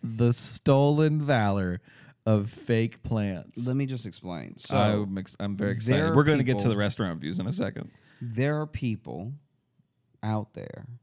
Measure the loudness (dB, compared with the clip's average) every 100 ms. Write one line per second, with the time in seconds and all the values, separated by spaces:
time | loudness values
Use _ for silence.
0 | -6 2 2 2 -4 -4 4 6 6 4
1 | 4 2 2 2 2 2 0 -4 _ -20
2 | -20 _ 2 2 2 -6 0 0 0 -4
3 | -4 -2 -2 -4 -8 -8 -4 -2 -2 -4
4 | -8 -12 -10 -10 -10 -14 -2 2 4 2
5 | -2 -6 -8 -8 -8 -2 -2 -2 2 2
6 | 4 4 6 4 2 2 2 2 0 0
7 | -4 -4 -6 -4 -4 -4 -4 -6 -12 _
8 | _ _ -8 -2 0 0 -4 -4 -2 -4
9 | -6 -10 -8 -12 _ _ _ _ _ _
10 | _ _ -2 -2 -4 -12 -12 -12 -14 -18